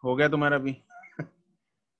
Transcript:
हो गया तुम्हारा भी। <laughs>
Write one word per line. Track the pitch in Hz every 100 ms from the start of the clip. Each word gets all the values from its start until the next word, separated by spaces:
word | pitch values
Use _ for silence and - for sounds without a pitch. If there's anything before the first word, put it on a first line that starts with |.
हो | 127 127
गया | 143
तुम्हारा | 147 147 143
भी। | 135
<laughs> | 135 _ - - - 156 _ _ _ _ _ _ _